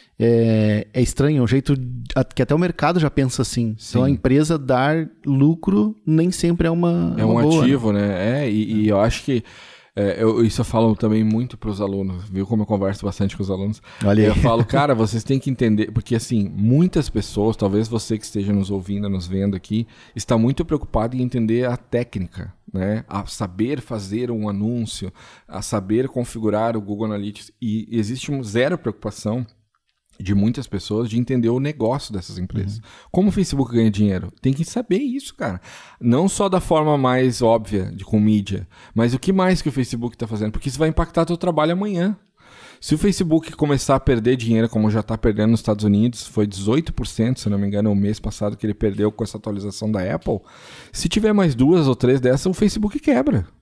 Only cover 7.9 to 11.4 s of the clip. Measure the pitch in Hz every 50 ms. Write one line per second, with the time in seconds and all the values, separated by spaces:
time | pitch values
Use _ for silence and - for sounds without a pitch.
7.9 | 101 101 101 101 98 90 95 110 127 143 147 120 104 107 107 104 110 107 107 107
8.9 | 101 98 107 117 117 - - - 131 113 - - - - - - - - - _
9.9 | - 104 101 101 - - 113 110 110 - 117 107 - - 117 - - 113 117 113
10.9 | 107 - 120 110 107 110 110 110 110 113